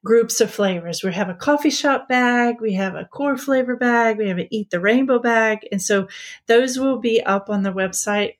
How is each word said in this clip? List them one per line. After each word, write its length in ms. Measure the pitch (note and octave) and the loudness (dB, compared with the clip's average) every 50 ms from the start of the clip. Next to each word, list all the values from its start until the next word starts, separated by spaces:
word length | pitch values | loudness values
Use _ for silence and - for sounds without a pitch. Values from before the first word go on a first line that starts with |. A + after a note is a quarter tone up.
| - | 2
groups 340 | G3 A3+ A#3 A3+ A3+ - - | 4 4 4 4 2 0 -2
of 100 | A3+ - | -2 -2
flavors. 540 | - - G3+ F#3+ F#3 F3 E3 F3 E3 - - | 0 -2 -2 -2 -2 -4 -6 -8 -8 -4 -4
We 80 | F#3+ | -4
have 160 | E3 F#3+ G3+ | -2 -2 -4
a 60 | F#3 F3+ | -6 -6
coffee 380 | - - C#4+ D4 C#4+ - D4+ | -4 0 0 0 2 2 0
shop 360 | - - - C#4+ C4+ B3+ - | -2 0 0 0 0 0 -2
bag, 540 | - B3+ B3 B3 A#3+ A#3+ A#3+ A#3+ A#3+ A#3 A#3 | -2 0 2 2 2 2 2 2 0 -2 -2
we 140 | A3 A3 F#3+ | -4 -2 -2
have 200 | F#3 G3 F#3+ F3+ | -2 -2 -4 -6
a 80 | D#3 - | -8 -12
core 320 | - - - C#4+ C#4+ C4+ | -12 -8 -4 -2 -2 -2
flavor 380 | B3+ C4+ C#4 C4+ C4 B3+ A#3+ B3 | -2 -2 0 0 0 0 -2 -2
bag, 420 | A#3 B3 B3 A#3+ A#3 A#3 A3+ A3 | -2 0 2 2 4 2 2 0
we 120 | G#3 G#3+ G3 | 0 -2 -2
have 80 | F3+ | -2
an 100 | F3+ - - | -4 -4 -4
Eat 200 | - G#3+ G#3 _ | -6 -6 -4 _
the 100 | F#3+ F3 | -4 0
Rainbow 400 | F3+ G#3 A#3 B3+ C4+ C4 B3+ A#3+ | 2 2 2 2 4 2 2 2
bag. 480 | A#3+ A#3+ A#3 A3+ A3 A3 A3 G#3 - - G3+ | 2 2 2 2 2 2 0 -2 -4 -6 -6
And 80 | G3 | -4
so 260 | - - G#3 G3 F#3+ F#3+ - - - - - - _ | 0 0 0 0 0 -4 -12 -18 -18 -18 -18 -18 _
those 320 | - A#3 A#3+ C4 B3+ B3 C4 | 4 4 4 4 2 -2 0
will 200 | C4 C4+ C4 A3 | 0 0 0 0
be 220 | B3 A#3 A3+ A3+ | 0 2 2 2
up 280 | - - G3 G3+ G3 - | 2 2 0 0 0 -2
on 140 | G#3 G3+ G3 | -2 0 0
the 100 | G3 F#3 | 0 0
website 600 | F#3+ F#3+ F#3+ F#3+ - - G#3 G#3 G#3 G3+ - - | -2 -4 -2 -2 -4 -2 -2 0 0 -2 -2 -6